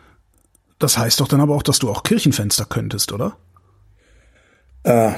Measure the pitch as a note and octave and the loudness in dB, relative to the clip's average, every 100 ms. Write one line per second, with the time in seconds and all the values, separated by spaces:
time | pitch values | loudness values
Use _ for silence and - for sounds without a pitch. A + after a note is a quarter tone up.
0 | _ _ _ _ _ _ _ - C#3+ A#2 | _ _ _ _ _ _ _ -2 0 0
1 | A2+ - C#3 C#3+ D3 C#3+ - - A#2+ G2+ | 0 0 2 2 2 2 0 0 -2 -2
2 | - A3+ D3+ A2 G2+ - G#2 A2+ G#2+ G2 | -2 0 2 0 -2 -4 -4 -6 -6 -6
3 | - G2+ F3+ - _ _ _ _ _ _ | -6 -6 -6 -8 _ _ _ _ _ _
4 | _ _ _ _ _ _ _ - - A#2+ | _ _ _ _ _ _ _ -4 2 4
5 | A2 | 2